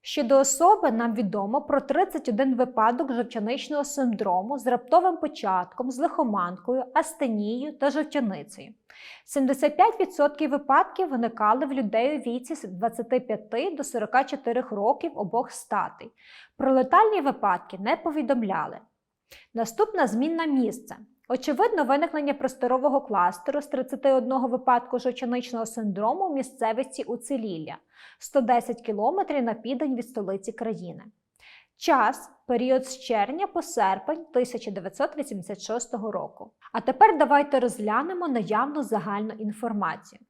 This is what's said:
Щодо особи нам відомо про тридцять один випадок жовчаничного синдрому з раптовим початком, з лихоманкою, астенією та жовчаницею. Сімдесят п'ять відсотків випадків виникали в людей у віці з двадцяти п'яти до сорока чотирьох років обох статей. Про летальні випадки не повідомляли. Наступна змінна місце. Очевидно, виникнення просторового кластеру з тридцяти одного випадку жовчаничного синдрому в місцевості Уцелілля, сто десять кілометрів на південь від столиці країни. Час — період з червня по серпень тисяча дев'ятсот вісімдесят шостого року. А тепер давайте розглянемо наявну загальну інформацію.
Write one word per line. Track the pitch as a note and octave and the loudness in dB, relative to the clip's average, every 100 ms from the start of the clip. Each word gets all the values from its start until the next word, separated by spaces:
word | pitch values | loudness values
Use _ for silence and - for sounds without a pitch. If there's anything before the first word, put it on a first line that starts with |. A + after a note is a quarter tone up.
Щодо | - - A#3+ C4+ | -6 -4 4 4
особи | C#4 F4+ E4+ G#4 E4 | 4 4 6 6 4
нам | A3+ A#3 | 2 0
відомо | A3 G3+ G#3 G3+ B3+ | 0 -2 -2 -2 -2
про | D4 C#4 | 0 0
тридцять | C4+ C#4 G4 D#4+ - | 2 0 2 0 -4
один | G#3+ C4+ | 0 0
випадок | B3 B3 B3 A3 B3 C#4 | 2 0 2 2 2 -2
жовчаничного | A#3 B3 A#3 G#3+ C4+ - D4 | -2 -4 -4 -4 -4 -4 -4
синдрому | C#4+ - B3+ G#3 G3+ F3+ G3+ C#4 | -4 -2 -2 0 0 0 -2 -4
з | A3+ | 0
раптовим | B3 - E4 F#4 E4 | 0 4 4 4 0
початком, | D4+ - G#3 F#3 F3 - B3+ | -4 -4 -2 0 -2 -6 -6
з | A#3+ | -2
лихоманкою, | E4 - C4+ G3+ F3 F#3 - C4 B3+ | -2 0 0 0 -2 -4 -4 -4 0
астенією | D4 D#4+ - C4+ G#3+ G#3 A#3+ D4 | 0 -2 -2 -2 -2 -2 -4 -6
та | - C#4 | -2 0
жовчаницею. | C#4 D4+ D4 A#3 F3+ C#3+ - C3+ - _ - - - | 0 -2 -2 -2 -4 -10 -18 -20 -20 _ -20 -20 -20
Сімдесят | _ D4 C4 C#4 D4 D4 | _ 0 0 2 0 4
п'ять | G4+ A4 | 4 4
відсотків | F#4+ - D4 D4 D#4 | -2 2 0 2 -2
випадків | C#4 C#4+ C#4+ - - F#4 | -2 2 4 4 -2 -2
виникали | C4 A#3 A3+ G#3+ A#3+ C#4 | 0 -2 0 2 2 0
в | |
людей | C4+ G#3+ A3 B3 D4+ | -2 0 0 0 0
у | |
віці | A#3 A#3+ B3 | -4 -6 -6
з | D#4 | -12
двадцяти | G3+ F#3 A3+ A3+ A#3 B3+ | -10 -4 -4 -4 -2 -2
п'яти | B3+ G#3+ G#3+ A3+ F4 | -2 -8 -4 -4 -4
до | D4+ | -4
сорока | C4+ A#3+ G#3+ B3 | -6 -4 0 2
чотирьох | C#4 C#4 - A#3+ B3+ | 2 -4 -2 -2 -2
років | G#3 G#3 C#4 E4+ | -2 0 0 -2
обох | - G3 A3+ B3 | -6 -4 -2 -4
статей. | - - G#3 F3 - - _ - - - _ | -10 -4 -4 -4 -8 -20 _ -20 -20 -20 _
Про | C4+ | 2
летальні | C4 B3+ F4 A4 G#4 | 4 6 6 6 4
випадки | C#4 - G#3 F3+ - F3+ | 0 0 0 0 -4 -8
не | G#3 E4 | -2 -2
повідомляли. | E4+ D4+ A#3+ C4 G#3+ F3+ D3 - _ _ _ _ _ - _ | -2 -4 0 0 0 -2 -4 -8 _ _ _ _ _ -20 _
Наступна | A3+ A3+ - G#4+ G4+ C4 | -4 -4 0 0 2 2
змінна | G#3+ D4 E4 E4 | 2 0 0 0
місце. | C4+ A#3 - - - - _ _ | 2 2 -2 -12 -18 -20 _ _
Очевидно, | B3+ B3+ C4+ A#4 G#4 | -4 -2 2 2 2
виникнення | A#3 C#4 D#4+ D#4 C#4+ | 2 2 2 -2 -2
просторового | C#4+ B3+ - A#3+ B3+ C#4 C4+ | -2 -4 0 2 4 4 2
кластеру | C#4 G3+ F3 F#3+ - C#4+ | 0 2 2 2 -4 -4
з | C#4+ | -2
тридцяти | C4+ B3+ C4 C#4 | -6 -4 0 4
одного | C4 A#3+ C4 B3+ | 4 2 -2 0
випадку | B3 B3+ A#3+ A#3+ B3 | 0 2 2 2 -4
жовчаничного | B3+ B3 A#3+ B3 B3 A#3 A3+ | -2 -4 -4 -4 -4 -6 -6
синдрому | A#3+ A3 F#3+ G#3+ D#4+ F#4+ | -4 -4 0 0 0 -2
в | |
місцевості | C#4 C4 - A3+ A3 C4 - | -2 -6 -2 -2 -2 -4 -6
Уцелілля, | A3 A#3+ - C#4 A3 E3 D#3 - _ _ - _ | -8 -8 -4 -4 -4 -8 -10 -12 _ _ -20 _
сто | - C#4+ | 0 0
десять | A#3 A#3+ A#3 A#3 | 4 2 2 -6
кілометрів | - G#3 A3 F#4 F#4+ D4 | -4 0 0 0 0 0
на | A#3+ | 0
південь | A3+ A3+ B3+ D4+ B3 | -2 -4 -2 -2 -2
від | A#3 | -6
столиці | - G3 G3 G3 | -6 -4 -6 -8
країни. | G#3+ A3+ F3+ F3 - - _ _ _ - - _ _ | -8 -6 -6 -10 -14 -20 _ _ _ -20 -20 _ _
Час — | - C#4 A3 C4 - _ - | 2 4 4 0 -10 _ -2
період | A#3+ B3+ C4 C4 | 0 2 2 0
з | - | -12
червня | - A3 G3+ D4+ G4 | -2 0 0 -2 -4
по | F4+ | -4
серпень | - - G3 F#3+ - D#4+ | -4 0 2 2 -2 -6
тисяча | E4 B3 B3 A3 A3 | -2 -2 0 -4 -8
дев'ятсот | G3 F3+ - D4 D4 | -8 -10 -4 -4 -4
вісімдесят | C#4 G3+ E3+ G3 | -8 -8 -10 -12
шостого | - A3+ A#3+ A#3+ G#3+ | -6 -6 -6 -6 -6
року. | G3 D3+ - - _ - | -6 -8 -12 -20 _ -6
А | A3+ | -4
тепер | G#3+ - G#4+ E4 | -2 6 8 8
давайте | C#4 C#4+ D4 C4+ | 6 6 4 2
розглянемо | A#3+ - G#3 A3 D#4 F4+ F4 | 0 -2 -2 0 -2 -4 -2
наявну | B3 F3 G#3+ C4+ D4 | -2 0 0 0 -4
загальну | A#3 G#3+ F3 G3+ A3 G#3+ | -2 -2 -2 -4 -6 -6
інформацію. | G#3+ G#3 A#3+ G#3 F3+ - - - | -8 -6 -4 -2 -2 -4 -12 -20